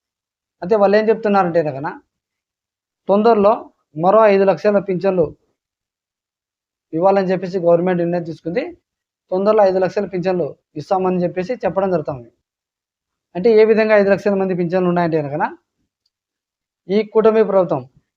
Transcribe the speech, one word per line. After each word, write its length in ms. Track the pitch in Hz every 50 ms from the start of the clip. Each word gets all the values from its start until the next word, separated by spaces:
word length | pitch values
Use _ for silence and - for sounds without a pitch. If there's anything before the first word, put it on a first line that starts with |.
| _ _ _ _ _ _ _ _ _ _ _ _
అయితే 140 | 175 180 226
వాళ్ళు 220 | 208 202 196 202
ఏం 120 | 214 220 214
చెప్తున్నారంటే 540 | 220 220 220 214 202 196 185 175 165 170 156
కనుక 380 | 151 131 135 147 175 - - _ _ _ _ _ _ _ _ _ _ _ _ _ _ _ _ _ _ _ _ _
తొందరలో 640 | - 190 208 214 233 226 208 196 208 240 285 - - _ _ _ _ -
మరో 220 | 151 170 185 202 220
ఐదు 240 | 220 208 196 196 196
లక్షల 360 | 196 180 151 - 208 202 196
పింఛన్లు 560 | 190 196 185 170 185 196 185 180 156 - - _ _ _ _ _ _ _ _ _ _ _ _ _ _ _ _ _ _ _ _ _ _ _ _ _ _ _ _ _ _ _ 156
ఇవ్వాలని 380 | 160 180 196 196 196 190 180
చెప్పేసి 280 | 190 180 190 180 185 190
గవర్నమెంట్ 400 | 165 170 170 170 175 185 185 175
నిర్ణయం 240 | 170 170 175 175 170
తీసుకుంది. 540 | 165 156 - - 165 175 247 320 359 339 - _ _ _ _ _ _ _ _ _ -
తొందరలో 320 | 185 185 196 214 214 220 202
ఐదు 140 | 190 185
లక్షల 280 | 190 190 175 - 214 202
పింఛన్లు 500 | 180 190 180 170 190 185 180 156 135 - _ _ _ -
ఇస్తామని 480 | 151 143 - 196 185 185 185 185 180 180
చెప్పేసి 300 | 170 151 185 180 185 247
చెప్పడం 360 | - 233 185 165 190 196 190
జరుగుతుంది. 400 | 180 160 147 160 143 123 117 - _ _ _ _ _ _ _ _ _ _ _ _ _ _ _ _ _ _ _ _ -
అంటే 140 | 180 180 233 220 214
ఏ 40 | 220
విధంగా 300 | 214 220 208 220 214 214
ఐదు 140 | 208 202 196
లక్షల 240 | 196 185 - 208 202
మంది 220 | 190 190 185 180
పింఛన్లు 320 | 170 180 165 185 185 180
ఉన్నాయంటే 340 | 175 175 175 175 165 160 156
కనుక 360 | 147 139 143 156 220 285 339 - _ _ _ _ _ _ _ _ _ _ _ _ _ _ _ _ _ _ _ _ _ _ _ _ _ 170
ఈ 140 | 190 214 214
కూటమి 400 | 214 - 220 208 220 220 226 214
ప్రభుత్వం 460 | 190 196 196 180 - 165 135 123 - _ _ _ _ _